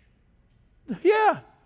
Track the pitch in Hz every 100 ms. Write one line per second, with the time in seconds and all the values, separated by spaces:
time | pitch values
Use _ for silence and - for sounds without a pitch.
0 | _ _ _ _ _ _ _ _ - 190
1 | 359 427 427 147 - _